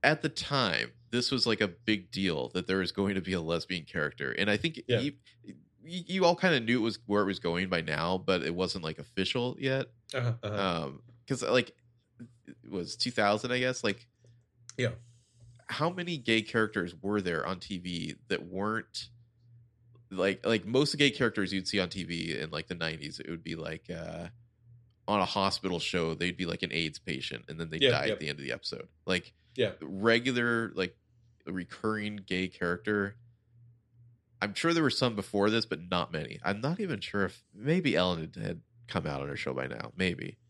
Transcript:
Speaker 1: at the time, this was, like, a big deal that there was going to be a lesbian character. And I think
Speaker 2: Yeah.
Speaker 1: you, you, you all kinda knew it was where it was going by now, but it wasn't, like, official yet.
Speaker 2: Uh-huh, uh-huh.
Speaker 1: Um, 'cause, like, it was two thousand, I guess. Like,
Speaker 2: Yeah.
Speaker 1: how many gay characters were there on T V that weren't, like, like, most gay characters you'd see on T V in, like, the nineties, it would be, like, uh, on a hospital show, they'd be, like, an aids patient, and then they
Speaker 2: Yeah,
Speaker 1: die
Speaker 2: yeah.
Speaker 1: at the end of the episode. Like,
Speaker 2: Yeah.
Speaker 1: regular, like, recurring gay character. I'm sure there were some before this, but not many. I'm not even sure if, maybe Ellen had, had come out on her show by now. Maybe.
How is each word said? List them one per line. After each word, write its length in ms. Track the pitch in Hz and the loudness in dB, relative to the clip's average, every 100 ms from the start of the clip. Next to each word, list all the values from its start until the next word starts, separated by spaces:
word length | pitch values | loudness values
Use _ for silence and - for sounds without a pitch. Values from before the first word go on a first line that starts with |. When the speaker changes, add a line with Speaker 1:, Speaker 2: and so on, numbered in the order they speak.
Speaker 1:
at 180 | 135 156 | 6 4
the 80 | 156 | 0
time, 640 | - - 143 113 67 58 - - | -2 0 2 4 2 0 -6 -2
this 200 | 117 123 | 0 2
was, 160 | 131 113 | 2 2
like, 140 | 110 | 4
a 60 | 104 | 2
big 440 | 82 - 107 92 | 0 0 0 0
deal 380 | 92 95 78 62 | -2 0 0 0
that 180 | 90 87 | -4 0
there 100 | 95 | 2
was 140 | 90 | 2
going 240 | - 98 95 | 0 0 0
to 60 | |
be 120 | 92 | 0
a 80 | 92 | -2
lesbian 440 | 80 85 - 90 76 | 0 -2 0 -6 -4
character. 460 | 85 73 - 69 | -2 -2 -2 -4
And 180 | - 101 | 0 2
I 60 | 104 | 2
think 240 | 170 160 - | 0 -4 -2
Speaker 2:
Yeah. 120 | 117 | 0
Speaker 1:
you, 140 | 139 - - _ | 0 -6 -20 _
you, 100 | 104 98 - _ 156 180 170 | -20 -20 -20 _ -12 -12 -4
you 180 | 185 170 | 4 6
all 100 | 175 | 6
kinda 240 | 185 151 | 6 4
knew 200 | 113 123 | 4 2
it 40 | |
was 160 | 113 101 - | 2 -2 2
where 140 | 101 | 4
it 40 | 98 | 4
was 120 | 95 | 2
going 300 | 85 87 95 | 0 0 2
by 120 | 90 | 0
now, 360 | 80 78 85 92 | 0 0 2 0
but 260 | 87 90 | 2 2
it 100 | 69 | 2
wasn't, 300 | 85 90 95 | 0 -2 -2
like, 160 | 80 80 | -6 -8
official 560 | 73 - 95 127 123 - | -8 -2 0 0 -2 -2
yet. 280 | 135 135 131 _ _ | 0 0 -2 _ _
Speaker 2:
Uh-huh, 200 | 131 120 117 | -2 0 -2
uh-huh. 400 | 104 104 98 85 73 | -2 0 0 0 -2
Speaker 1:
Um, 160 | 71 - - - | -8 -18 -20 -6
'cause, 140 | 131 | -2
like, 320 | - 127 117 - _ _ _ _ 120 _ - | 4 4 2 -6 _ _ _ _ -20 _ -20
it 220 | - 60 | -20 -8
was 260 | 90 82 - | -6 -6 -2
two 140 | 123 | -2
thousand, 420 | 120 101 107 123 | 2 4 4 2
I 80 | 123 | 0
guess. 240 | 127 127 | 0 0
Like, 220 | 110 98 - _ - - _ _ - - | -2 -2 -8 _ -20 -20 _ _ -18 -4
Speaker 2:
Yeah. 140 | 123 - - - _ _ - - - | -4 -4 -16 -20 _ _ -20 -20 -10
Speaker 1:
how 220 | - 156 | -2 0
many 280 | 185 175 165 | 0 -4 -4
gay 240 | 117 113 | 4 2
characters 500 | 110 117 107 107 87 85 | 4 0 2 0 -2 -4
were 180 | 98 104 | -2 0
there 260 | 90 82 76 | 0 -2 -2
on 120 | 92 | -4
T 200 | - 92 | -6 -8
V 360 | 90 85 85 - - | -6 -6 -6 -8 -4
that 180 | 98 85 | -6 -4
weren't, 640 | 92 101 113 - - - - - _ _ - - _ _ - _ | -4 -2 -4 -6 -12 -12 -18 -20 _ _ -20 -20 _ _ -20 _
like, 340 | 92 95 95 - | 0 2 2 2
like, 200 | 113 92 | 2 2
most 300 | 123 147 147 | 2 2 4
gay 120 | 143 | 2
characters 420 | - 120 110 95 | 4 0 2 -2
you'd 160 | 98 90 | -2 0
see 120 | 101 | 0
on 100 | 90 | 0
T 140 | 98 | -2
V 340 | 85 85 85 73 | -6 -4 -4 -4
in, 140 | 80 | -4
like, 160 | 78 - | -6 -6
the 80 | 87 | -4
nineties, 440 | 82 78 71 - | -4 -6 -10 -10
it 100 | - | -10
would 140 | 82 | -10
be, 120 | 82 82 | -8 -8
like, 340 | 78 80 - | -8 -10 -10
uh, 380 | 85 82 82 87 - - _ - - _ _ - | -10 -8 -10 -12 -14 -20 _ -20 -20 _ _ 0
on 120 | 101 | 2
a 60 | 92 | 2
hospital 540 | 104 95 - 95 87 | 2 2 0 -2 -2
show, 340 | - 90 82 | 0 0 0
they'd 240 | 80 87 87 | 0 -2 -2
be, 80 | 87 | -4
like, 160 | 82 | -2
an 80 | 92 | -2
aids 280 | 85 82 76 | -2 -2 -6
patient, 460 | - 69 - 60 - | -8 -6 -6 -10 -12
and 100 | 80 | -10
then 100 | 82 | -8
they 80 | 80 | 2
Speaker 2:
Yeah, 100 | 135 | 2
Speaker 1:
die 140 | 73 69 | 4 0
Speaker 2:
yeah. 60 | |
Speaker 1:
at 60 | 69 | -2
the 100 | 76 | -4
end 100 | 71 | -6
of 60 | 69 | -6
the 60 | |
episode. 360 | 60 - - - _ - | -6 -8 -10 -12 _ -2
Like, 260 | 92 - _ _ - | -2 -2 _ _ -2
Speaker 2:
Yeah. 180 | 110 90 | -2 -2
Speaker 1:
regular, 880 | 78 95 107 117 123 123 120 117 113 - | -10 0 4 4 4 2 2 2 -2 -2
like, 200 | 90 - _ _ _ _ - | -4 -4 _ _ _ _ -8
recurring 720 | 92 90 - 110 107 104 104 | -8 -8 -4 -2 0 -4 -8
gay 300 | 95 92 92 | -4 -2 -2
character. 680 | - 87 90 - 104 101 107 - _ _ - - - _ _ - _ _ _ | 0 -2 0 0 2 2 -4 -20 _ _ -20 -20 -20 _ _ -20 _ _ _
I'm 120 | 104 | -4
sure 200 | - 165 | 0 2
there 100 | 170 | 4
were 60 | 147 | 2
some 240 | - 123 107 | 2 0 0
before 340 | 98 101 101 | -2 2 4
this, 160 | 113 110 | 4 0
but 160 | - 87 | -6 -2
not 220 | 90 80 | -2 0
many. 260 | 80 69 - | -4 -6 -4
I'm 180 | - 101 | -2 -2
not 180 | 127 185 | -2 -2
even 200 | 202 113 | -2 -4
sure 260 | - 104 95 | -4 -2 -2
if, 180 | - _ | -4 _
maybe 420 | 98 123 175 160 82 | -8 0 2 4 4
Ellen 240 | 90 87 | 4 2
had, 160 | 78 - | -4 -6
had 260 | 101 87 - _ - | -6 -6 -12 _ -4
come 200 | - 76 | -4 -2
out 140 | 69 | -4
on 60 | 71 | -4
her 60 | 69 | -4
show 160 | - | -4
by 140 | 64 65 | -4 -4
now. 240 | 60 57 - | -6 -10 0
Maybe. 420 | 92 85 80 - | 0 0 -8 -12